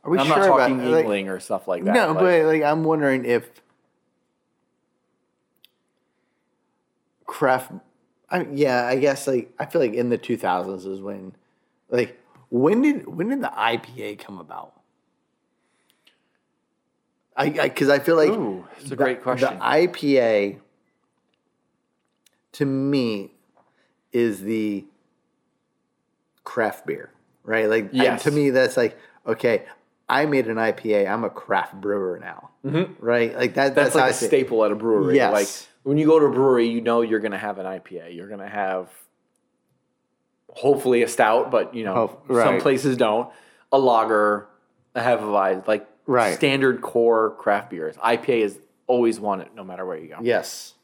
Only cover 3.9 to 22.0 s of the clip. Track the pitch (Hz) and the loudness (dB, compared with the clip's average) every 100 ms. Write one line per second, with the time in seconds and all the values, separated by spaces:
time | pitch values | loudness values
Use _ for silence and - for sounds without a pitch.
3.9 | _ _ _ _ _ _ _ _ _ _ | _ _ _ _ _ _ _ _ _ _
4.9 | _ _ _ _ _ _ _ _ _ _ | _ _ _ _ _ _ _ _ _ _
5.9 | _ _ _ _ _ _ _ _ _ _ | _ _ _ _ _ _ _ _ _ _
6.9 | _ _ _ - - 139 131 - 190 _ | _ _ _ -18 -2 0 0 -2 -18 _
7.9 | _ _ _ _ 180 160 139 143 123 120 | _ _ _ _ -6 -6 0 0 2 0
8.9 | 131 143 135 - 127 104 _ - 170 127 | 0 0 0 -2 -4 -4 _ -6 0 0
9.9 | 113 120 117 - 117 95 90 92 95 92 | 0 -2 -4 -4 -4 -2 -4 -4 -10 -10
10.9 | 95 98 101 95 - _ _ _ _ _ | -12 -12 -14 -16 -20 _ _ _ _ _
11.9 | 123 117 - _ _ _ 120 143 214 302 | -2 -2 -6 _ _ _ 0 2 4 2
12.9 | 277 - - 196 277 151 - 113 117 - | 0 -6 -6 -4 -4 -6 -2 -2 -2 -8
13.9 | 123 104 104 - 98 80 85 80 _ _ | -14 -12 -12 -16 -18 -16 -18 -18 _ _
14.9 | _ _ _ _ _ _ _ _ _ _ | _ _ _ _ _ _ _ _ _ _
15.9 | _ _ _ _ _ _ _ _ _ _ | _ _ _ _ _ _ _ _ _ _
16.9 | _ _ _ _ - 143 151 139 - 139 | _ _ _ _ -2 -2 0 -2 0 2
17.9 | 143 139 165 160 220 127 92 - - 139 | 4 4 4 4 2 -4 -8 -12 -20 -14
18.9 | 131 139 123 127 123 131 92 110 147 175 | -2 -2 -2 -4 0 -2 -2 0 2 2
19.9 | - 147 135 117 107 101 - _ _ _ | 0 2 2 4 2 0 -6 _ _ _
20.9 | _ _ _ _ _ _ _ _ _ _ | _ _ _ _ _ _ _ _ _ _
21.9 | _ | _